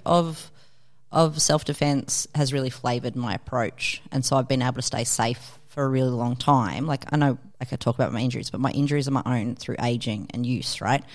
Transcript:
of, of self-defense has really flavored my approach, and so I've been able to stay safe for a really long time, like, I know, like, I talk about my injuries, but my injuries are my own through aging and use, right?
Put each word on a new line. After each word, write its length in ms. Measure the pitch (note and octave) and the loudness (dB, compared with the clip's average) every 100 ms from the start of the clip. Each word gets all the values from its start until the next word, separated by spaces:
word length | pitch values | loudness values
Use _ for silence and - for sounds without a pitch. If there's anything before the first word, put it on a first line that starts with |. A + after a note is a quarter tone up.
| - | 2
of, 460 | E3+ E3 D#3 - - - - - - - | 4 4 -2 -12 -20 -20 -20 -20 -20 -2
of 300 | D#3 D#3+ D3+ | 2 4 4
self-defense 840 | - D3+ - C#3+ D3 C#3 - - - D3 | 2 2 0 0 2 2 0 -4 -2 0
has 180 | C3+ | 0
really 160 | C#3 C3 | 0 -4
flavored 460 | - B2 B2 B2+ B2 | -2 -2 0 -2 -4
my 180 | A#2+ | -2
approach, 680 | G2 - B2+ G#2+ - - - - | -4 -2 -2 -2 -2 -4 -6 -4
and 120 | C3+ B2 | -2 2
so 100 | C3+ | 2
I've 120 | B2+ | 2
been 140 | C3 | 2
able 140 | B2 B2+ | 0 0
to 60 | |
stay 220 | - - | -2 -2
safe 540 | A#2 - A#2 B2 - - - - | 0 0 0 -2 -8 -18 -10 -2
for 60 | |
a 40 | C3+ | 0
really 220 | C3 B2+ | 2 2
long 260 | B2 A#2+ B2 | 2 0 0
time, 520 | C#3+ C3+ G#2 D2 D#3 | 4 4 4 -2 -2
like, 180 | C#3 - | -4 0
I 40 | D3+ | 2
know, 200 | C#3+ B2 - - | 4 2 -6 -12
like, 120 | B2 | -8
I 40 | C3 | -4
talk 180 | - | -2
about 180 | A#2+ B2+ | 0 0
my 80 | A2+ | 0
injuries, 300 | B2 B2 - | -2 -2 -6
but 100 | - | -2
my 120 | C3 | -2
injuries 360 | - C#3+ D3 C3+ | 0 0 0 0
are 40 | |
my 100 | C3+ - | 0 0
own 260 | B2 A2 - | 0 -2 -6
through 200 | - - | -8 -2
aging 480 | A#2+ A#2+ A#2 G#2+ - | 0 0 -2 -4 -6
and 100 | B2 | -4
use, 380 | A#2+ A#2+ - - | -2 -2 -2 -2
right? 220 | G#2 C#3 - | 0 0 -2